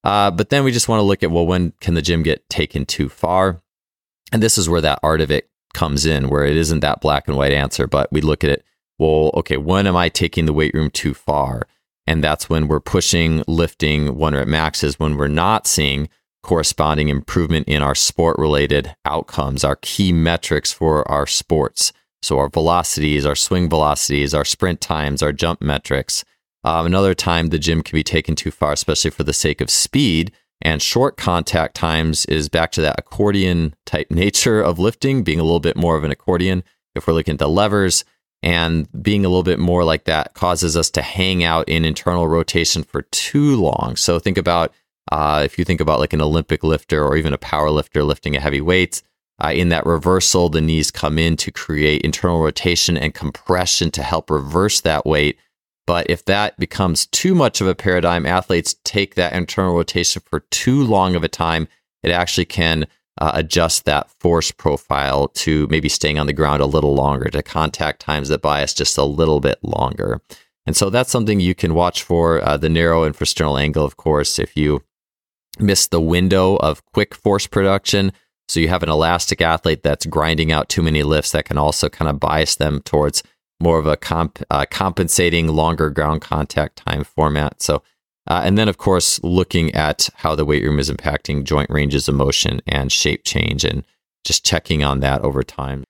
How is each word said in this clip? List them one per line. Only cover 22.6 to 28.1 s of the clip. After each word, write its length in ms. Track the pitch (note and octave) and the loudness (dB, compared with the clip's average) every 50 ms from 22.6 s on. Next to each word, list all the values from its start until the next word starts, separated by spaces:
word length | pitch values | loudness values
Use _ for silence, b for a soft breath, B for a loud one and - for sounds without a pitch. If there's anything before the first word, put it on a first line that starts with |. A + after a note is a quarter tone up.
| D#2+ E2+ E2+ F2 E2 - - - D2+ D2+ D2+ C#2+ C#2 | 2 2 2 2 0 -2 -4 -2 0 0 0 2 0
our 100 | D2 C#2+ | 0 -2
swing 340 | - - - F#2 F2+ F2+ D#2+ | -2 -2 0 0 0 0 2
velocities, 640 | D#2 D#2 D2+ D2 D2 - - - C#2+ C#2+ C#2+ C#2 D#2 | 2 2 2 2 0 0 -2 -2 0 0 0 0 0
our 120 | D2+ C#2+ | -2 -2
sprint 360 | - - _ - F#2 E2+ - | -2 -2 _ -2 -2 -2 -4
times, 420 | - - - D2+ D2+ C#2+ C#2+ C#2 D#2 | -4 -6 -4 -4 -2 -4 -2 -2 -2
our 80 | D2 | -2
jump 300 | C#2+ C2+ - E2 E2 - | -2 -2 -2 -4 -2 -2
metrics. 640 | - D2 C#2+ - - - C2+ C#2 - - - - - _ _ _ _ _ _ _ _ | -2 -2 -2 -2 -2 -4 -4 -4 -2 -4 -6 -8 -8 _ _ _ _ _ _ _ _
Um, 200 | - D#2+ E2 E2 | -2 -2 0 0
another 280 | E2+ F2+ F#2+ G2 F#2+ F#2 | 0 2 2 2 2 0
time 340 | - - F2 E2+ E2 E2 E2 | 0 -2 -2 0 0 0 0
the 120 | D#2 D#2+ | -2 -2
gym 220 | D2+ E2 E2 D#2+ | 0 0 0 0
can 140 | D#2 - - | -2 -2 -2
be 80 | D#2+ D#2 | -2 -2
taken 320 | - | 0